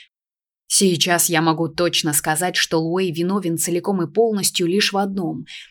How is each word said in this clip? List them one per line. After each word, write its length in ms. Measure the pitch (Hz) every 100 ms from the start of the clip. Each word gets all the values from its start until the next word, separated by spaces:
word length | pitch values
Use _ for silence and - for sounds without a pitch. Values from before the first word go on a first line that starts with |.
| - _ _ _ _ _ -
Сейчас 640 | - 196 165 185 175 -
я 120 | 165
могу 280 | 165 160 165
точно 440 | - 175 170 170
сказать, 420 | 147 - 156 180
что 260 | - - 165
Луэй 300 | 165 175 190
виновен 460 | 160 175 202 180 165
целиком 460 | - 175 175 190
и 100 | 165
полностью 540 | 196 226 208 185 - 170
лишь 240 | 190 202
в 60 | 196
одном: 480 | 202 196 165 160 160 - -